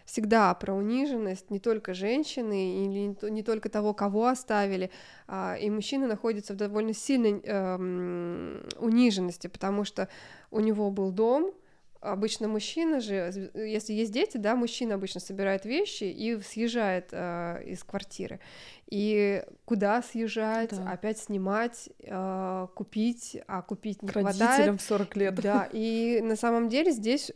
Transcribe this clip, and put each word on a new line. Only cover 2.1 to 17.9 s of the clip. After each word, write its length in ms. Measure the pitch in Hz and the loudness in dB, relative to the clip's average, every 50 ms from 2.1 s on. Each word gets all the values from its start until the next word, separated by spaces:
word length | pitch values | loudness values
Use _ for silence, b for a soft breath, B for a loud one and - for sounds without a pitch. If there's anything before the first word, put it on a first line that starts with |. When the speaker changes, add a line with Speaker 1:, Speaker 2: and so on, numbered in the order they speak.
| 240 285 302 - - 269 233 214 202 196 190 185 180 190 196 | 0 0 0 -2 -2 -4 -2 -2 0 0 0 0 0 0 0
Speaker 1:
или 140 | 196 196 202 202 | 0 0 0 -2
не 80 | 202 196 | -2 -4
то-, 140 | - - 214 | -4 -4 -4
не 120 | 214 220 208 | -4 -2 0
только 240 | 233 226 220 - 196 | 0 -2 -2 -2 -2
того, 260 | - 214 208 208 208 | -2 0 0 0 0
кого 320 | - 202 202 196 214 233 | 0 0 0 2 2 4
оставили. 640 | 247 254 247 - - 220 208 202 196 196 185 185 185 B B B B B B B B | 4 2 2 0 0 2 2 2 2 2 0 -2 -4 B B B B B B B B
А, 280 | 190 190 185 180 180 - | -8 -6 -4 -4 -4 -2
и 100 | - 208 | -2 0
мужчина 380 | 208 214 208 - 277 269 269 240 | 0 0 -2 -2 -2 0 0 0
находится 440 | 214 - - 226 226 208 202 - 202 | 0 0 -2 -2 -2 -2 -4 -6 -6
в 20 | |
довольно 360 | 196 208 202 208 214 220 220 220 | -4 -2 -2 0 0 0 0 -2
сильной, 460 | - - - 277 254 233 214 208 202 - | -2 0 2 4 4 6 4 4 2 0
эм, 1200 | - 214 196 190 185 185 180 185 185 180 180 180 180 175 175 175 175 175 - 175 - - - - - - - | -2 -2 0 0 0 0 -2 -2 -2 -2 -2 -2 -2 -2 -4 -4 -4 -4 -6 -6 -6 -8 -8 -8 -8 -6 -2
униженности, 680 | - 226 226 240 247 233 202 190 180 175 170 - - | 0 2 6 6 6 6 6 2 0 -2 -4 -6 -10
потому 380 | 180 - - - 196 202 208 208 | -12 -8 -4 -4 -2 0 0 -2
что 240 | 202 - - 190 - B B B B B B B B | -2 -2 -4 -4 -4 B B B B B B B B
у 80 | B 214 | B 2
него 300 | 214 220 214 208 208 202 | 2 2 2 2 2 0
был 220 | 196 202 190 190 180 | 0 0 0 0 2
дом. 400 | 196 226 226 247 294 339 392 381 - b b b b b b - - | 2 4 4 4 4 2 0 -2 -6 b b b b b b -20 -12
Обычно 480 | - 208 190 196 208 220 - - 233 214 | -8 -6 -2 -2 -2 -2 -2 -2 -2 -2
мужчина 520 | 214 214 202 - - 320 330 320 311 269 | -2 -2 -4 -4 -2 0 2 2 2 2
же, 300 | 226 214 202 190 175 175 190 | 0 0 -2 -2 -2 -2 -4
з-, 180 | 196 190 - - | -6 -8 -8 -8
если 380 | - 220 214 214 214 214 - 214 | -8 -6 -4 -4 -4 -2 -2 0
есть 200 | 214 226 220 202 | 0 0 0 2
дети, 240 | 262 381 427 - | 0 0 0 0
да, 180 | 240 202 208 240 | 0 0 2 2
мужчина 380 | 247 240 233 - - 254 226 208 | 2 2 0 -2 -2 -2 -2 0
обычно 240 | 196 190 190 - 175 | -2 -2 -4 -6 -8
собирает 440 | - - 196 196 196 196 196 190 196 | -10 -8 -4 -2 0 0 0 0 0
вещи 400 | 208 254 339 415 403 - - 208 | -2 0 0 0 -2 -2 -4 -6
и 360 | 185 - - 208 226 233 214 | -6 -4 -4 -2 -2 -2 -2
съезжает, 680 | 196 - - 220 233 233 233 240 220 196 185 180 180 - - | -4 -6 -4 -2 0 0 2 2 2 2 0 0 -2 -4 -6
э, 500 | 180 180 175 175 170 170 175 170 - - | -6 -4 -4 -4 -4 -4 -4 -6 -6 -8
из 180 | - 185 175 - | -8 -10 -10 -8
квартиры. 560 | - | -8